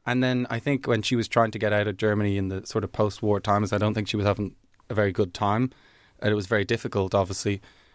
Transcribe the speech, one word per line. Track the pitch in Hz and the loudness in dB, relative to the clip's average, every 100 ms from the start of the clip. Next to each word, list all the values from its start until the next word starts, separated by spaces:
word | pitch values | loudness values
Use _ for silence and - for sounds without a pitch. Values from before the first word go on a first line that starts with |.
| - | -4
And | 123 | 0
then | 127 127 123 | 0 0 -2
I | 117 | -4
think | 147 139 - | -2 -2 0
when | 113 | 0
she | - | 2
was | 120 110 | 0 2
trying | 120 113 | 2 2
to | 107 | 0
get | 107 | 0
out | 104 104 | 2 0
of | 101 | 0
Germany | 110 104 104 98 | 0 2 2 0
in | 95 | -2
the | 95 - | -6 -4
sort | 110 | -4
of | - | -2
post-war | - 107 - 107 101 | 0 -2 0 0 0
times, | - 104 104 | 2 2 2
I | 101 | 0
don't | 107 | 0
think | 110 101 | 0 -2
she | 107 | 0
was | 101 | 0
having | 101 101 - _ _ - | 0 -4 -10 _ _ -4
a | |
very | 107 101 | 0 0
good | 92 95 | 0 -2
time. | - 101 107 127 - _ _ _ _ | 0 0 2 -2 -6 _ _ _ _
And | 104 | 0
it | |
was | 104 92 | 0 0
very | 107 | 0
difficult, | 98 117 - 101 95 | 0 -2 -2 -2 2
obviously. | 101 92 92 104 101 - - _ | 0 0 -2 -4 -4 -8 -20 _